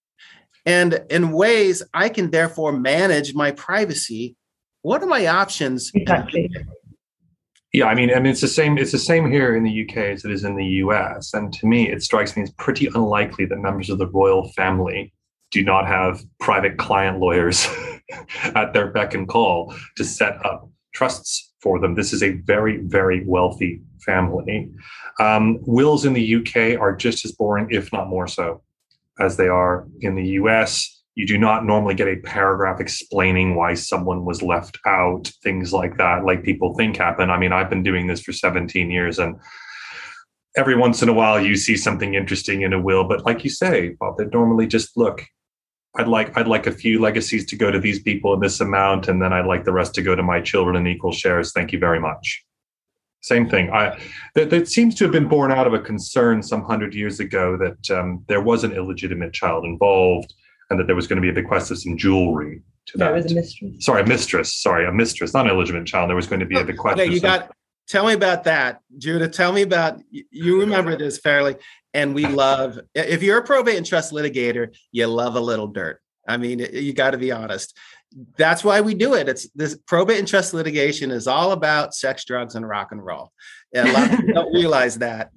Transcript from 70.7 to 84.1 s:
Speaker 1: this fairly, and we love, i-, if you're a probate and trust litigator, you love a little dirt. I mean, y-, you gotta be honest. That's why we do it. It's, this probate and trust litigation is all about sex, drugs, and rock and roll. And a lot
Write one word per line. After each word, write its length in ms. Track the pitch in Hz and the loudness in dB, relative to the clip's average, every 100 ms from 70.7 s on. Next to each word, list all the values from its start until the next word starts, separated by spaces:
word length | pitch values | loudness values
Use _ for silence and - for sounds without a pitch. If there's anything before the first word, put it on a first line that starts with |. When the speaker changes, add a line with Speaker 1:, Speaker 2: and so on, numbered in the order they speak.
| 196 165 151 | 2 0 -2
Speaker 1:
this 220 | 147 139 | -4 -4
fairly, 380 | 151 143 139 135 - - _ 143 | 0 2 2 -2 -12 -20 _ -2
and 180 | 143 | 0
we 140 | 139 147 | 0 0
love, 500 | 139 135 135 131 113 - 147 | 2 2 2 -2 -8 -10 -6
i-, 40 | |
if 240 | 160 160 | -2 0
you're 160 | 196 226 | 2 2
a 40 | |
probate 340 | 240 269 233 196 | 2 2 2 0
and 80 | 165 | 0
trust 280 | 170 156 | -2 -2
litigator, 640 | 151 147 127 120 120 117 - _ | -4 -4 -2 -2 -2 -6 -10 _
you 160 | 117 117 | -2 0
love 280 | 117 120 120 | 0 -2 -2
a 40 | |
little 280 | 120 110 104 | -2 -2 -4
dirt. 320 | 101 80 - _ _ - | -6 -8 -10 _ _ -6
I 100 | 120 | -4
mean, 220 | 120 123 | -4 -4
y-, 100 | - | -6
you 200 | 131 143 | -6 -4
gotta 240 | 135 131 131 | 0 0 0
be 140 | 127 | -4
honest. 440 | 117 110 98 - - - - _ 135 120 - | -4 -6 -8 -10 -18 -20 -20 _ -20 -8 0
That's 260 | 156 170 | 2 2
why 180 | 208 208 | 4 4
we 120 | 220 | 2
do 200 | 190 254 | 0 2
it. 140 | 233 135 | 2 0
It's, 220 | 127 - 143 | -4 -8 -6
this 220 | 156 151 - | -6 -6 -2
probate 340 | 170 190 214 | 2 2 0
and 80 | 190 | 2
trust 260 | 196 185 | 0 0
litigation 580 | 165 160 151 143 151 135 | -4 -4 0 0 -2 -4
is 160 | 120 123 | -4 -2
all 240 | 139 180 | 0 0
about 420 | 185 151 151 151 | 0 0 0 -2
sex, 300 | - 131 131 | -4 -4 -4
drugs, 320 | - 123 117 117 | -6 -6 -6 -10
and 120 | 110 | -6
rock 240 | 101 95 | -6 -6
and 140 | 104 92 | -12 -10
roll. 280 | 73 - _ - - _ | -12 -12 _ -20 -20 _
And 160 | 123 123 | 0 4
a 20 | |
lot 200 | 131 - | 4 4